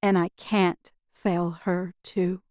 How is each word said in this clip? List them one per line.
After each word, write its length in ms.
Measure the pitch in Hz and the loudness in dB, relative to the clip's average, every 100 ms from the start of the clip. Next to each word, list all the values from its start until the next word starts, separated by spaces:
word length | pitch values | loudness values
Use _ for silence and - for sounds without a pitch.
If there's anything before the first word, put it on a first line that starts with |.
And 160 | 202 196 | 4 2
I 120 | 170 _ | 2 _
can't 540 | - 214 185 170 - _ _ | -4 2 2 0 -12 _ _
fail 400 | _ - 175 175 165 | _ -2 0 -2 -4
her 300 | - 180 180 - | -4 -4 -4 -10
too. 380 | - - 180 185 _ | -10 -2 -2 -2 _